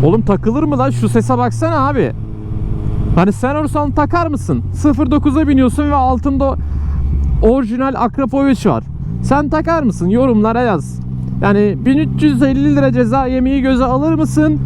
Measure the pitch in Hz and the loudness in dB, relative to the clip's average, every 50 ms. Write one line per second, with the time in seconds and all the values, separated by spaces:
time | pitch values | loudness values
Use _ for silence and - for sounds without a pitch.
0 | 131 151 185 226 226 - 202 180 - 220 226 285 320 302 294 247 262 269 - - | 4 4 2 2 2 2 0 2 2 0 0 0 0 0 0 0 0 0 0 0
1 | 233 208 - 233 220 214 254 240 247 240 - - - 320 339 302 269 277 294 262 | 0 2 2 2 2 2 0 0 0 -2 -2 -2 -2 -2 0 0 0 0 0 0
2 | 175 117 107 - - - - - - - - - - - - - - - - - | 0 -2 -2 -6 -8 -10 -10 -10 -8 -8 -6 -4 -4 -4 -4 -4 -4 -4 -2 -2
3 | - - - 165 180 202 202 - - 254 285 302 311 285 - 302 294 285 - 320 | -2 0 2 2 2 2 0 0 -2 -2 -2 -2 -2 -2 -2 -2 -2 -2 0 0
4 | 294 294 - 349 349 320 294 226 - - - 117 - - - - - 302 285 233 | 0 0 0 -2 -2 -2 -4 -4 -4 -2 -2 -2 -2 -4 -6 -2 0 0 2 2
5 | 302 262 302 294 - 294 262 302 311 285 285 262 262 247 - - 294 294 285 277 | 0 0 0 0 0 0 0 0 0 2 2 2 2 2 2 0 -2 0 0 0
6 | 262 254 262 240 - 285 277 269 277 269 262 - - - - - - - - - | 0 0 0 0 -2 -2 0 0 0 0 -2 -2 -4 -4 -4 -4 -4 -2 -2 -2
7 | - - - - - - - - - 220 240 269 262 202 226 247 262 269 262 - | -2 -2 -2 0 0 0 0 2 4 4 4 4 0 -2 -2 -2 -2 -2 -2 -2
8 | 240 240 - - 277 226 269 277 277 277 262 - - 202 135 110 - - - - | -2 -2 0 -2 -4 -2 0 0 2 2 2 2 2 0 0 0 -2 -6 -10 -8
9 | - - - - - - 262 285 294 277 320 311 320 311 339 330 294 233 175 - | -8 -6 -6 -4 0 0 2 2 2 0 -2 -2 0 0 -2 0 0 -2 -2 0
10 | 170 180 202 240 262 269 233 214 208 220 226 233 247 233 196 156 131 - - - | -2 0 2 2 2 2 2 2 2 2 0 0 0 0 0 -2 -4 -6 -8 -8
11 | - - - - - - - - - 196 202 208 208 208 190 131 - 247 269 294 | -8 -8 -6 -6 -6 -6 -4 -2 0 2 2 4 2 2 0 0 0 0 2 2
12 | 311 302 - - 302 302 285 240 285 269 269 269 277 294 294 277 277 269 254 247 | 0 0 0 0 2 2 2 2 2 2 2 2 2 2 2 2 2 2 2 2
13 | 247 220 233 269 269 254 262 262 254 262 277 277 254 269 262 240 262 254 247 262 | 0 2 2 0 0 0 0 0 0 2 0 0 2 2 2 2 2 0 0 0
14 | 294 320 - 311 311 - - - - 208 302 277 - | 2 0 2 0 0 0 2 2 2 2 2 0 -2